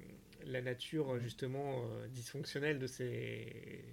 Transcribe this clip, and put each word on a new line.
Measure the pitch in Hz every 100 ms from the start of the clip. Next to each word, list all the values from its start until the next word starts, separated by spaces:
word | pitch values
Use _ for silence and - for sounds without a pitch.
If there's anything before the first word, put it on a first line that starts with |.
| - - - -
la | 147 127
nature, | 123 123 - 160 139
euh, | 127
justement, | 117 107 131 135 143 131 117
euh, | 113 113
dysfonctionnelle | 127 120 139 127 143 147 143
de | 127
ces, | - 127 117 117 113 117 - - - 117